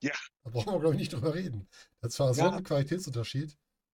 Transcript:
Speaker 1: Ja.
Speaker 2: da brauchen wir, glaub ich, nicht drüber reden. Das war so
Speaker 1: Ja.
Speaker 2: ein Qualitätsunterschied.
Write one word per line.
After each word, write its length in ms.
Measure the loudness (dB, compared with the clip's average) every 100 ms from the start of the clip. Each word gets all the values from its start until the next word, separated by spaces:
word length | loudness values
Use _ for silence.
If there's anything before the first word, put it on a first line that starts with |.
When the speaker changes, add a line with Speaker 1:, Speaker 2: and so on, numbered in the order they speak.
Speaker 1:
Ja. 100 | -4 -4 -8 _
Speaker 2:
da 60 | -6
brauchen 240 | -4 0
wir, 60 | 2
glaub 120 | 4
ich, 60 | 2
nicht 140 | 0
drüber 200 | -2 -2
reden. 320 | 0 -2 -6 -10 -18 -20 _
Das 180 | -6 2
war 140 | 2
so 80 | 6
Speaker 1:
Ja. 80 | 4
Speaker 2:
ein 120 | 2
Qualitätsunterschied. 920 | 0 0 0 -2 -4 -6 -4 -4 -6 -10 _ _ _